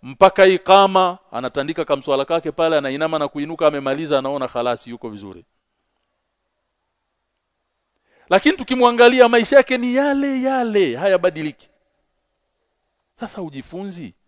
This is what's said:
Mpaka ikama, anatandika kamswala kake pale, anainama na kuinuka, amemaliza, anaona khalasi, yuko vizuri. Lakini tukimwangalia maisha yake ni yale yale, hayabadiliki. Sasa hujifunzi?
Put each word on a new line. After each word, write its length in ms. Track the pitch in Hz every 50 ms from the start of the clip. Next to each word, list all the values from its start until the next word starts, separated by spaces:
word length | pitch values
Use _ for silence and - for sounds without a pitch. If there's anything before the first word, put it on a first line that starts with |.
Mpaka 440 | - 127 135 _ 190 190 185 - 190
ikama, 720 | 190 190 180 - - 190 196 196 196 190 190 185 180 180 185 _ _
anatandika 540 | - 117 127 123 _ 143 139 147 160 - 156
kamswala 400 | - 147 139 131 - 139 135 139
kake 260 | - 165 170 165 165
pale, 260 | - - 165 160 165 147
anainama 420 | 139 135 131 139 156 160 160 156
na 80 | 147 143
kuinuka, 400 | _ 147 143 156 165 156 165 151
amemaliza, 520 | 151 143 139 135 135 147 165 147 147 135
anaona 280 | 131 135 143 143 131 123
khalasi, 420 | - 123 120 123 120 113 - 120
yuko 200 | 117 117 - 117
vizuri. 360 | 107 101 101 98 92 87 - _ _ _ _ _ _ _ _ _ _ _ _ _ _ _ _ _ _ _ _ _ _ _ _ _ _ _ _ _ _ _ _ _ _ _ _ _ _ _ _ _ _ _ _ _ _ _ _ _ _ _ _ _ _ _ _ _
Lakini 280 | 175 196 - 294 370 381
tukimwangalia 720 | 247 - 254 254 247 240 240 233 240 240 254 254 247 233
maisha 260 | 240 240 226 - 277
yake 220 | 277 254 - 254 254
ni 180 | 240 247 247
yale 460 | 262 277 294 277 277 277 277 269 262
yale, 540 | 254 262 269 262 247 226 208 208 190 143 117
hayabadiliki. 760 | 123 170 196 190 180 170 185 160 165 156 151 139 _ _ _ _ _ _ _ _ _ _ _ _ _ _ _ _ _ _ _ _ _ _ _ _ _ _ _ _ _ _ _ _
Sasa 280 | _ 233 214 - -
hujifunzi? 720 | 185 160 139 135 127 - - 180 196 202 180 175 156 98 - _ _